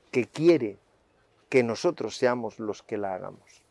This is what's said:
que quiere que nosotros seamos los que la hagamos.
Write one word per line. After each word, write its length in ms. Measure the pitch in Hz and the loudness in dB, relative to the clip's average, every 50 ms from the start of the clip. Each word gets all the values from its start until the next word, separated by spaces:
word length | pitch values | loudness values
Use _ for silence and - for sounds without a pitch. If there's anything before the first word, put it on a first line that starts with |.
| _ _ | _ _
que 160 | - 127 113 | -2 -2 -2
quiere 520 | - - 147 156 175 170 139 120 104 98 - _ _ _ _ _ _ _ _ _ _ _ _ _ _ | -2 -2 2 4 6 6 6 2 -4 -6 -10 _ _ _ _ _ _ _ _ _ _ _ _ _ _
que 140 | - 127 | 2 2
nosotros 540 | 120 117 110 - - 175 170 - - 107 - | 2 2 0 -2 -2 -2 -2 -2 -6 -8 -2
seamos 440 | - 127 123 123 123 113 107 - - | 0 0 0 2 0 -4 -8 -10 -8
los 220 | 113 104 98 - | -8 -8 -8 -10
que 140 | - - 113 | -10 -10 -8
la 180 | 104 101 95 92 | -6 -6 -6 -6
hagamos. 500 | 92 95 98 - - _ _ - _ _ _ | -8 -10 -12 -16 -18 _ _ -20 _ _ _